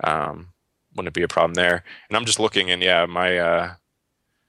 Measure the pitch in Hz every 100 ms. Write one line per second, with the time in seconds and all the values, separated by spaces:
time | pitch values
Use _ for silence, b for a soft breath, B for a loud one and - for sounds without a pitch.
0 | 80 78 76 78 90 _ _ _ _ -
1 | 87 90 85 - 82 85 90 87 B B
2 | B 107 117 101 107 101 92 90 92 85
3 | 87 87 92 90 85 85 87 90 _ _
4 | _ _ _ _